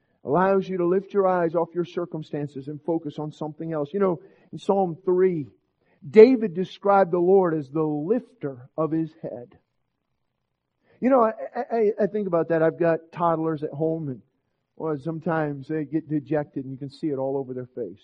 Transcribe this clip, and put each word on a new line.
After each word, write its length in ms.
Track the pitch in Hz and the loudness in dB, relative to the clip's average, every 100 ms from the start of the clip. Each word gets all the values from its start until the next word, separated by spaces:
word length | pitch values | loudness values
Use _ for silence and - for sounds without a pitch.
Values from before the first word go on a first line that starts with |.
| _ _ | _ _
Allows 440 | 120 156 190 196 170 | -2 2 4 2 0
you 80 | 185 | -2
to 100 | 175 | 0
lift 260 | 190 190 | 0 0
your 140 | 202 185 | 0 2
eyes 300 | 180 170 165 | 2 0 0
off 180 | 165 | -2
your 100 | 175 | -4
circumstances 840 | 170 185 170 160 151 151 147 135 135 | -6 -6 -8 -8 -8 -8 -8 -8 -12
and 120 | 151 | -8
focus 360 | - 165 147 151 | -4 -4 -4 -8
on 140 | 151 | -10
something 400 | - 156 151 165 | -8 -10 -8 -8
else. 200 | 156 143 | -6 -4
You 60 | 202 | 0
know, 220 | 190 165 - _ _ | 0 0 -8 _ _
in 60 | 165 | -6
Psalm 380 | - 196 185 160 | 0 0 0 -2
three, 440 | 185 180 185 170 135 _ _ _ _ _ 143 | 0 4 4 2 -6 _ _ _ _ _ 6
David 440 | 202 240 254 214 | 10 10 8 0
described 580 | 165 185 - 202 196 180 | -4 -6 -4 2 4 4
the 80 | 175 | 2
Lord 340 | 175 196 175 | 4 4 4
as 160 | 156 131 | 0 -4
the 100 | 156 | -2
lifter 880 | 156 147 160 247 - _ 143 127 127 - | -2 -2 -2 -2 -4 _ -10 -10 -10 -4
of 140 | 156 | -2
his 220 | 160 160 - | -2 -4 -8
head. 340 | - 120 123 _ _ _ _ _ _ _ _ _ _ _ _ _ _ _ | -14 -12 -16 _ _ _ _ _ _ _ _ _ _ _ _ _ _ _
You 100 | 240 | 2
know, 120 | 262 | 4
I, 100 | 220 220 - | 4 0 -8
I, 380 | 240 262 233 208 214 | -8 -4 0 0 2
I 40 | 202 | -2
think 180 | 208 190 | -2 0
about 220 | 170 160 | 0 2
that. 120 | 165 | 2
I've 160 | 165 165 | 2 2
got 360 | 170 165 - | 0 0 -4
toddlers 500 | 160 170 160 160 156 | -2 0 0 -2 -4
at 80 | 147 | -6
home, 380 | 143 160 165 147 | -4 -4 -2 -6
and, 120 | 117 - _ _ _ _ | -10 -14 _ _ _ _
well, 220 | - 160 147 | -8 -6 -4
sometimes 720 | 160 165 170 160 151 143 135 | -6 -6 -2 -2 -2 -6 -6
they 160 | 156 | -6
get 240 | 139 156 151 | -4 -4 -4
dejected, 560 | 151 123 151 147 147 | -4 -2 -4 -4 -8
and 80 | 131 | -10
you 40 | 131 | -10
can 140 | 139 | -12
see 160 | - 160 | -8 -6
it 120 | 135 | -4
all 180 | 135 139 | -2 -4
over 180 | 127 | -6
their 140 | 127 123 127 | -10 -10 -10
face. 240 | 101 98 | -10 -12